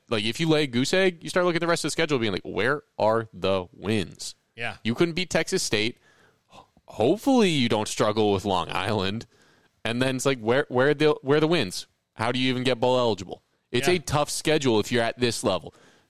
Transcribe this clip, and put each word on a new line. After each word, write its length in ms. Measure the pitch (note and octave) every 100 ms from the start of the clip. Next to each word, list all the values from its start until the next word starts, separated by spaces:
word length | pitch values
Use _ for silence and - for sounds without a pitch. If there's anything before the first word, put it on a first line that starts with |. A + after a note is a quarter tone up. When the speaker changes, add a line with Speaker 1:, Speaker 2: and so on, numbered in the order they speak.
| -
Speaker 1:
like, 160 | A2+
if 140 | G#2+ A#2
you 100 | D#3+
lay 180 | D3+ D3
goose 260 | A#2+ C3+
egg, 240 | F#3 F#3+ E3
you 60 | D#3
start 160 | F#3
looking 120 | F3+ E3
at 40 |
the 60 | E3+
rest 180 | E3
of 40 | D#3
the 40 |
schedule 260 | - E3 C#3
being 120 | A2
like, 120 | F2+
"Where 380 | - F2+ A2+ D3 - -
are 300 | G#2 A2+ A2+
the 340 | F#2 F#2 F#2+ F2+
wins?" 640 | - F#2 A2 E2+ - - - _
Speaker 2:
Yeah. 220 | - A#2 -
Speaker 1:
You 100 | G#2+
couldn't 200 | A#2+ E3+
beat 160 | E3 F3+
Texas 320 | E3+ E3 F#3+
State. 340 | - G#2+ A2 - _ _ _ _ _ - - _ -
Hopefully 640 | - A#2+ G#3 C#4 C4 G3
you 200 | D3+ A#2
don't 200 | A2 G#2+
struggle 440 | - A2 G#2+ G#2+
with 120 | G2
Long 260 | G2+ F2+ E2
Island. 560 | F2+ G2 G#2 F#2+ A2 A2+ _ _ _ _ _
And 160 | A2 A#2+
then 160 | C3 C3
it's 80 | C#3
like, 120 | C3
where, 260 | G#2+ B2+ -
where 220 | B2 C3+
are 40 |
the, 200 | D3 D3+ D3+
where 160 | C3 D3
are 20 |
the 80 | D#3
wins? 380 | E3+ F#2+ - - _ _
How 160 | - A2+
do 60 | B2+
you 100 | C3
even 120 | B2+
get 180 | B2+ A#2+
bowl 160 | B2+ B2+
eligible? 440 | A#2+ G2 F2+ - _ _ _
It's 180 | A#2+ C#3+
Speaker 2:
Yeah. 60 |
Speaker 1:
a 40 | F3+
tough 320 | - D3 D3
schedule 500 | - D#3 D3+ C3 A2
if 100 | G2
you're 100 | A#2+
at 160 | A#2 -
this 240 | A#2+ -
level. 300 | B2+ F#2 - - - _